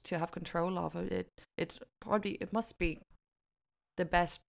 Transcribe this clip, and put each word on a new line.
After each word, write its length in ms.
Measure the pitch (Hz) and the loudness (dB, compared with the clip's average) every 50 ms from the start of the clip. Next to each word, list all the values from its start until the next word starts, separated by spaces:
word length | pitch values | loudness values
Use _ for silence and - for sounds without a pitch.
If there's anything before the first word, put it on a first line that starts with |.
| - | -4
to 140 | - 180 165 | -2 0 0
have 120 | 165 - | 0 0
control 460 | - 175 175 - - 170 170 180 185 180 | -2 -6 -6 -2 0 2 2 2 2 0
of. 160 | 170 156 - | -2 -2 -2
It, 320 | 170 180 190 - 92 90 - _ - - _ - | -2 -2 0 0 -2 -2 -4 _ -20 -20 _ -4
it 220 | - 165 165 - - - - _ - | -4 -4 -4 -4 -14 -18 -18 _ -10
probably, 320 | - 226 208 214 202 202 - - | -2 2 2 2 2 2 -2 -2
it 120 | - 190 | -4 -2
must 260 | - 220 226 - - - | -2 -2 -2 -2 -4 0
be 220 | 175 165 156 - - _ - _ _ _ _ _ _ _ _ _ _ _ _ _ _ _ - | 0 0 0 -2 -10 _ -20 _ _ _ _ _ _ _ _ _ _ _ _ _ _ _ -2
the 80 | - 180 | -2 0
best 360 | 156 - 175 175 170 - - _ | 4 4 4 4 4 0 -6 _